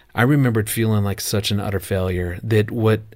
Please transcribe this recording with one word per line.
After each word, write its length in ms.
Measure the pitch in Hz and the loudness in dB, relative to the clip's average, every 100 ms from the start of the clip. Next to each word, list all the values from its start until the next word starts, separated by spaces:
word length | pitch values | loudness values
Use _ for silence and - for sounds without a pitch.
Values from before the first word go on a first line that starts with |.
| _ | _
I 80 | - | 0
remembered 480 | 120 147 131 110 104 | 2 4 2 2 -2
feeling 340 | - 110 107 | 0 0 2
like 160 | 101 98 | 0 -4
such 300 | - 107 - | -4 -2 0
an 100 | 101 | -2
utter 200 | 101 98 | -2 -4
failure 580 | - 95 92 90 87 87 | -2 -2 0 -2 -4 -6
that 280 | 113 110 107 | 0 2 2
what, 320 | 117 110 107 - | 0 2 0 -2